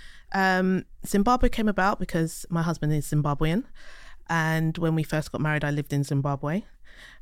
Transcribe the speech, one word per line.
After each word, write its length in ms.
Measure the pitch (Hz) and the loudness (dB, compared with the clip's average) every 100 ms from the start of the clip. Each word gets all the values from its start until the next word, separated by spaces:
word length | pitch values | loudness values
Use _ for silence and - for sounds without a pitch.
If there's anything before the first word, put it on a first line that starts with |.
| - - - | -16 -18 -4
um, 520 | 196 190 185 185 185 - - - | 2 4 4 4 2 -2 -12 -2
Zimbabwe 440 | 202 233 254 247 | 2 4 6 4
came 180 | - 214 | 4 2
about 320 | 196 190 - | 2 2 0
because 460 | 180 165 160 - - | 0 0 0 -4 -4
my 120 | 165 | 0
husband 300 | 165 156 151 | 0 0 0
is 140 | 151 - | 0 0
Zimbabwean. 580 | 147 143 139 156 190 - - - - - - - | 0 0 0 2 0 -2 -14 -14 -16 -18 -18 -4
And 480 | 165 160 160 160 165 | 0 2 2 0 0
when 160 | 160 | 0
we 80 | 160 | 0
first 280 | 151 151 - | 0 -2 -2
got 80 | - | -2
married, 240 | 151 151 | 0 0
I 60 | 147 | 0
lived 220 | 147 143 | -2 -2
in 100 | 143 | -2
Zimbabwe. 600 | 139 139 143 139 147 190 - - - - - - | 0 0 0 -2 -2 -4 -6 -20 -20 -20 -20 -18